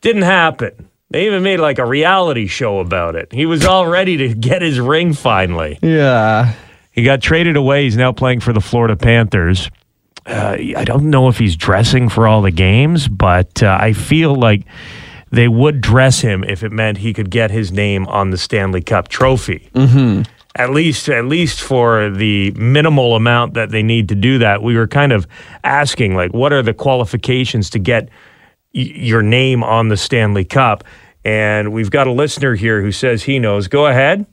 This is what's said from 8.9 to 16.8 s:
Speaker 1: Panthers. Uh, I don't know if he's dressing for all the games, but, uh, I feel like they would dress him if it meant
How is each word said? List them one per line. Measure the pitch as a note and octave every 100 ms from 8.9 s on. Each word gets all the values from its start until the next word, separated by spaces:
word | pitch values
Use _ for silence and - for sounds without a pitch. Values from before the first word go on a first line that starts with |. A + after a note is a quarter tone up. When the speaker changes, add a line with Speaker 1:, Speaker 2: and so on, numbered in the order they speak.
| G#2
Speaker 1:
Panthers. | A#2 A#2 A2+ G2+ E2+ F#2 - - _ _ _ - -
Uh, | G#2+ G#2 G2 - -
I |
don't | - C3+ D3
know | C#3 C3
if | A#2+
he's | G#2+ E2
dressing | - F#2+ A2+ C3 B2
for | G#2+ A2+
all | A2
the | G2
games, | E2 F#2 G#2+ D3 E3+ C3+
but, | G2+ G2 F2+ F#2 -
uh, | A2 F#2+
I | A2
feel | G#2 - D#3 D#3+
like | C#3 A#2 G#2 - - - - - - -
they | A#2 A#2+
would | A2+ C#3+ D3
dress | G#2+ A#2 C3 B2+
him | A#2+ F#2+
if | F#2+ F#2+
it | A2
meant | A2